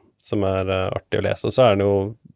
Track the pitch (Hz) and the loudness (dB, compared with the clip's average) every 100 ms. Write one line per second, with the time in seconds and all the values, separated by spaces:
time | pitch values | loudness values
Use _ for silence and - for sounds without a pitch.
0 | _ _ - 107 95 95 95 95 92 - | _ _ -6 -2 0 -2 -2 -2 -2 -6
1 | - - - - - - 123 98 101 101 | -4 -2 -2 -2 -2 2 4 4 2 0
2 | 98 117 - | -2 -8 -20